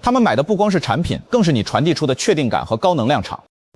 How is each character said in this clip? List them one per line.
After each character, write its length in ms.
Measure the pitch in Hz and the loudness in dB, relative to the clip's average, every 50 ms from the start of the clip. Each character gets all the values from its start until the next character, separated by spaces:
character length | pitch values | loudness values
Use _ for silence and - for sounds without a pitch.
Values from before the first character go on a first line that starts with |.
他 80 | - 240 | -2 0
们 100 | 247 262 | 2 2
买 140 | 233 170 107 | 2 2 2
的 80 | 123 | 0
不 120 | 147 208 214 | 0 0 0
光 140 | 175 208 208 | 0 0 0
是 100 | 190 165 | 0 0
产 200 | - - 107 156 | -2 -2 -2 -2
品， 160 | 170 - 92 - - - | -2 -2 -4 -6 -4 -2
更 120 | - 247 | 0 2
是 100 | 196 165 | 2 2
你 100 | 143 110 | 2 2
传 200 | 98 - - 110 147 | 0 0 0 0 2
递 100 | 175 156 | 0 0
出 100 | - 156 | 0 0
的 80 | 135 127 | -2 -2
确 180 | - - - 190 | 0 0 0 0
定 140 | 151 139 113 | 0 0 0
感 180 | 92 71 62 | -2 -2 -2
和 100 | - 113 | -4 -4
高 180 | 107 - 185 175 | 0 0 0 0
能 120 | 139 107 | 0 0
量 160 | 110 - 113 | 0 0 -2
场。 180 | 92 - - - - _ _ _ _ _ _ | -2 -4 -10 -12 -14 _ _ _ _ _ _